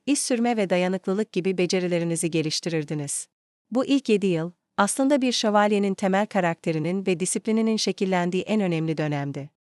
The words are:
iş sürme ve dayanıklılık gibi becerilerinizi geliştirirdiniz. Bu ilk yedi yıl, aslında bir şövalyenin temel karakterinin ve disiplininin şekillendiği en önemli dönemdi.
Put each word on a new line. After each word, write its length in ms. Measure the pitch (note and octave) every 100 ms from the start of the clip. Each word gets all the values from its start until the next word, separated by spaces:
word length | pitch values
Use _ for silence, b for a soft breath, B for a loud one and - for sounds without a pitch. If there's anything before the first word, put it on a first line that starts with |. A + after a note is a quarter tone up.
| -
iş 120 | C#4+
sürme 380 | - A#3+ A#3+ A3+
ve 140 | F#3
dayanıklılık 640 | F3+ F3+ F#3 - F#3+ G#3+
gibi 260 | F3+ F3 F#3
becerilerinizi 720 | F3+ F#3+ F3+ F3 E3+ E3 E3+
geliştirirdiniz. 960 | D#3+ D3+ - F3 D#3+ D3 D3+ C#3+ - - _ _ _ _
Bu 140 | A3
ilk 240 | - C#4 -
yedi 180 | G#3 G3
yıl, 260 | E3 E3 - _ -
aslında 460 | G3+ - C4+ D4
bir 100 | B3+
şövalyenin 600 | A#3 A3 G#3 G#3 G#3 G3+
temel 320 | F#3+ F#3+ F#3+ G#3+
karakterinin 800 | G3+ F3 E3 F3 D#3+ D#3+ F#3+ F#3+
ve 140 | E3+
disiplininin 560 | F3+ G#3+ A3+ A3 A3+ A3
şekillendiği 680 | - F#3 F#3+ F#3 F3 F#3
en 180 | - G#3+
önemli 360 | F#3 E3 D#3+ D#3
dönemdi. 540 | D3+ D3 C#3+ C#3+ C#3+ _